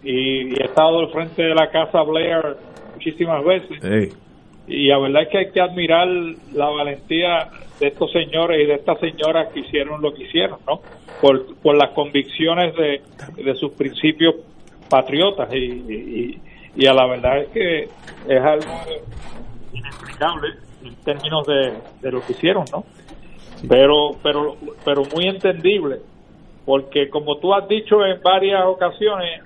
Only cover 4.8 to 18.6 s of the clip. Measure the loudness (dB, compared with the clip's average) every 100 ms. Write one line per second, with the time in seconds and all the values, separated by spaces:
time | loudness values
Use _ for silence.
4.8 | 4 4 4 2 2 -2 0 0 0 0
5.8 | 2 2 2 0 -4 -10 -8 -2 -2 0
6.8 | -4 -6 -4 -2 0 0 -2 -12 -20 -2
7.8 | -2 0 -2 0 -2 -2 0 2 2 2
8.8 | 0 -2 -2 -2 0 0 -2 -6 -4 -4
9.8 | -4 -4 -6 -6 -4 -2 -2 -4 -6 -6
10.8 | -6 -20 -20 4 4 4 0 -2 2 4
11.8 | 4 0 -2 -2 -2 -4 0 0 0 0
12.8 | -2 -2 -8 -20 -18 -6 -4 -2 -4 -4
13.8 | -6 0 0 4 2 2 -8 -20 -20 -20
14.8 | 2 2 4 0 0 0 -4 -4 -4 -8
15.8 | -10 -10 -8 -6 -8 -8 -18 -20 -14 2
16.8 | 4 6 4 2 0 0 -2 -4 -2 -2
17.8 | -6 -14 -20 -16 0 2 4 2